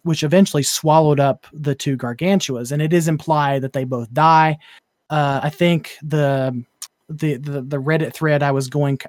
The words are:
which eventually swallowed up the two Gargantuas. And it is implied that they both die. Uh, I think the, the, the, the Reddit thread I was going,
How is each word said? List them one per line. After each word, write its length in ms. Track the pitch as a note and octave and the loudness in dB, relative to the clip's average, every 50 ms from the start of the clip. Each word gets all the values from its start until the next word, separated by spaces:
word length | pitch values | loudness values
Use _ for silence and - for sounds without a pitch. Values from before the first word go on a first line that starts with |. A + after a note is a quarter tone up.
| - | -4
which 200 | E3+ D#3 - D#3 | -4 -2 -2 0
eventually 380 | D3 D#3+ F#3+ G3 - - D3 C3+ | 2 4 4 4 4 2 -2 -2
swallowed 580 | - - - - D#3 D3+ D#3+ D#3+ D3+ D3 C#3 | -2 -4 -2 0 4 4 4 6 4 4 4
up 260 | C#3 C#3 C3+ - _ - - | 2 2 0 -2 _ -20 -14
the 200 | D#3 D3 D3 C#3 | -8 -4 -4 -4
two 220 | - - D3 C3+ | -4 -4 -4 -4
Gargantuas. 800 | B2 - A#2+ A#2+ A#2 E3 F#3 G3 F#3 - - C3 A#2 B2 A#2+ C#3+ | -4 -4 -6 -6 -4 0 0 0 0 0 -2 -6 -6 -6 -4 -4
And 80 | D3 | -2
it 100 | D#3 D#3+ | 0 2
is 160 | F3 F3 D#3 E3 | 2 2 2 2
implied 540 | D#3+ D3 - - D#3 D3+ C#3+ C#3 C#3 C#3 | -2 -2 0 0 0 0 2 0 0 -2
that 100 | C3 C3 | -2 -4
they 140 | - C#3 C3 | -4 -4 -4
both 280 | B2+ C3 A#2+ A#2 A2 A#2+ | -4 -4 -6 -6 -4 0
die. 440 | D3+ D3+ D#3+ D#3+ D#3+ D#3+ D#3 D3+ D3+ _ - - - _ _ _ _ _ - | 2 4 6 6 6 6 4 2 -2 _ -20 -20 -20 _ _ _ _ _ -4
Uh, 300 | D3+ D3+ C#3+ C#3+ C#3 C3+ | -2 0 0 0 0 -2
I 80 | - D3+ | -2 -4
think 460 | - - F3 F3 E3+ D#3+ - - - - | -2 0 2 2 2 0 -2 -6 -18 -14
the, 600 | D3+ D3+ D#3 D3+ D3 C#3 C#3 C3+ C3 C3 B2+ B2 B2 _ _ - - - _ _ _ - | -10 -4 -2 0 0 0 0 0 -2 -2 -4 -6 -10 _ _ -20 -20 -20 _ _ _ -16
the, 300 | D#3 D3+ D#3+ D#3 C#3+ A#2+ | -10 -4 -2 -2 -2 -4
the, 240 | D3 D3 C#3+ C#3+ | -6 -8 -8 -8
the 200 | B2+ C#3 D3 C#3 | -6 -6 -6 -4
Reddit 320 | C3 D3+ D#3+ D#3+ D#3 - - | -2 0 0 0 0 -2 -4
thread 300 | - D#3 D#3 D3 C#3+ C#3+ | -2 0 2 2 2 2
I 80 | C#3+ | 2
was 160 | C#3 C3+ C3+ B2+ | 0 0 -2 -2
going, 320 | C3+ D3 D3 C#3 C#3 C3+ - | -2 -2 0 0 0 -2 -6